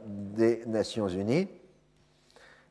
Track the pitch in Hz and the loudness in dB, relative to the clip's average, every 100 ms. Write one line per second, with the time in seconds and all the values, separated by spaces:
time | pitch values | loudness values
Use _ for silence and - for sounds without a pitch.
0 | 107 101 101 107 113 113 120 110 98 113 | -12 -10 -6 2 4 4 0 0 0 -2
1 | 101 90 101 151 196 - - _ _ _ | -2 0 2 2 0 -6 -20 _ _ _
2 | _ _ _ - - - _ | _ _ _ -20 -20 -20 _